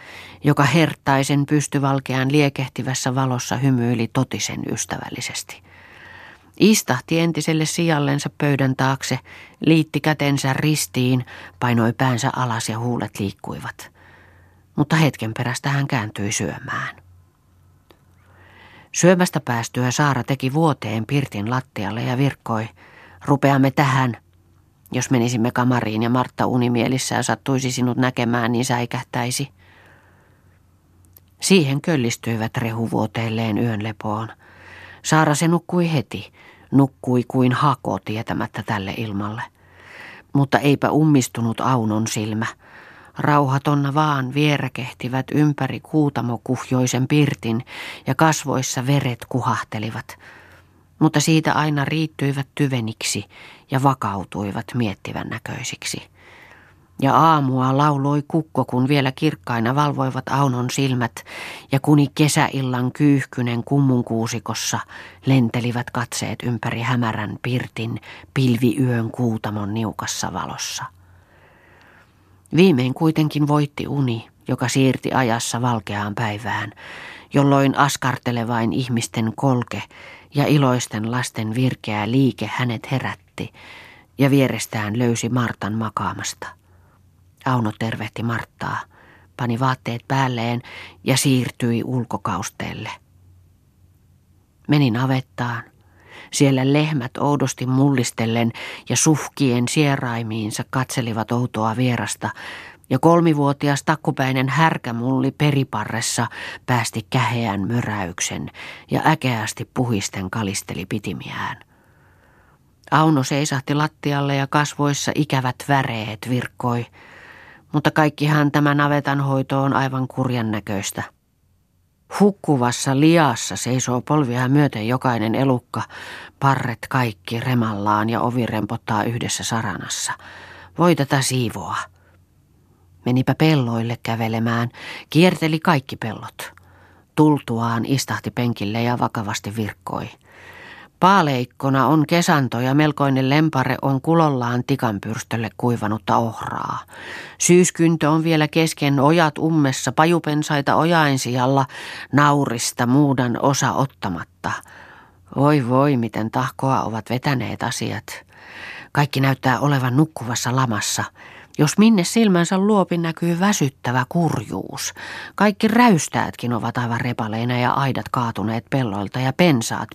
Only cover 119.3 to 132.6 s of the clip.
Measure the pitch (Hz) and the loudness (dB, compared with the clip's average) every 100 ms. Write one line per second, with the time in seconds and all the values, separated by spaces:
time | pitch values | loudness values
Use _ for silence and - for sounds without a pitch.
119.3 | 135 131 135 139 123 135 131 127 - 127 | 0 0 0 2 0 0 -2 -4 -2 -2
120.3 | 123 113 107 104 98 98 - - _ _ | -2 -2 -4 -4 -6 -6 -8 -10 _ _
121.3 | _ _ _ _ _ _ _ _ - 202 | _ _ _ _ _ _ _ _ 2 4
122.3 | 196 - 139 120 - - 135 156 170 147 | 4 0 2 2 0 0 4 6 6 4
123.3 | 113 - 98 117 127 120 123 - 151 127 | 2 -4 -6 -2 -2 0 -2 0 0 2
124.3 | 120 127 143 143 113 110 127 131 117 110 | 0 2 4 4 0 -2 0 0 0 0
125.3 | 110 135 123 - 123 - - - - - | 2 2 0 -2 -6 -8 -10 -16 -16 -18
126.3 | - 139 135 120 117 - 135 120 101 - | -2 0 2 -2 -6 -4 -2 -2 -4 -8
127.3 | 117 120 127 110 101 104 107 110 117 120 | -4 0 0 0 0 0 2 2 0 0
128.3 | 123 110 107 104 117 - 107 110 120 - | 0 -2 -2 -4 -6 -2 -2 -2 -2 -4
129.3 | - 101 117 113 87 - - - - - | -4 -4 -4 -4 -6 -8 -8 -6 -8 -14
130.3 | - - - - - 175 143 139 139 127 | -20 -20 -20 -12 2 4 4 2 0 0
131.3 | 131 117 98 90 - - _ _ _ _ | -2 -2 -4 -6 -8 -8 _ _ _ _
132.3 | _ _ _ | _ _ _